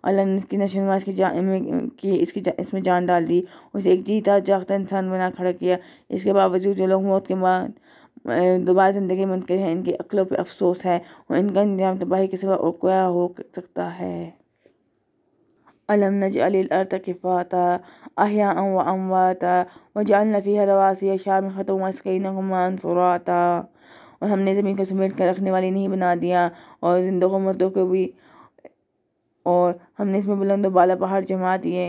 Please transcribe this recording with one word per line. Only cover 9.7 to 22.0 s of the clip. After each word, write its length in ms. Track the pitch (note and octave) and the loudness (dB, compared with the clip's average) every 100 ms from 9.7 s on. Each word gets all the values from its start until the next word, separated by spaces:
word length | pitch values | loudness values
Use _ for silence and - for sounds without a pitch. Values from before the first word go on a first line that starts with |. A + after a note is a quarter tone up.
इनकी 200 | E3+ F3 | -2 -4
अक्लों 300 | - - G3+ | -6 -2 -2
पे 120 | F#3+ F3+ | 0 -2
अफसोस 480 | F3 - F#3 F3+ | -6 -2 0 0
है 160 | F#3 E3+ - - - | -2 -2 -4 -18 -4
और 60 | - | 0
इनका 240 | G3+ F#3+ | 0 2
अंजाम 380 | G#3 F#3+ F#3+ F#3+ | 0 0 -2 -2
तबाही 300 | F3+ F#3 F#3+ | 0 0 0
के 80 | F#3 | -2
सिवा 200 | F#3+ F#3 | -2 0
और 140 | E3 E3 | 0 0
क्या 220 | F#3 F#3+ | 0 2
हो 280 | F#3 F3 F3 F3+ - | 2 0 -2 -6 -14
सकता 340 | - F#3 F3+ F3 | -16 -12 -8 -8
है। 400 | F3 F3+ E3+ E3+ - _ _ _ _ _ _ _ _ _ _ _ _ _ _ - | -8 -8 -8 -12 -16 _ _ _ _ _ _ _ _ _ _ _ _ _ _ 0
अलम 360 | G#3 G3 G3+ | 2 2 2
नजअलिल 440 | G3 G3 D#3+ G3 F#3+ | 0 2 2 2 0
अर्द 280 | E3+ F#3+ F#3 | 0 -2 -4
किफाता 640 | F#3 F3+ F#3 F3+ F3 F3+ F3 F3+ - - - - | -6 -6 -2 -2 0 0 0 0 -6 -20 -12 -2
अहयाअन 560 | G#3 G#3 G3+ F3+ G3 | 0 2 2 0 0
व 100 | F#3+ E3 | 0 0
अमवाता 800 | F#3+ F#3+ F#3 F#3 F#3 F3+ F3+ F3+ - _ G#3 | -2 0 2 2 0 0 0 0 -8 _ -4
वजअलना 440 | G#3 G3+ G#3+ G#3 | 2 4 4 0
फीहा 240 | G3 G#3 G3 | 0 2 4
रवासिया 500 | G3 G3 F#3+ F#3+ F#3+ | 4 4 2 -2 -2
शामिखतन 540 | G3 F#3+ F#3+ F#3+ G3 | 0 0 0 -6 -4
व 160 | F#3+ F#3+ | -2 -2
अस्क़ैनाकुम 560 | F#3+ | -6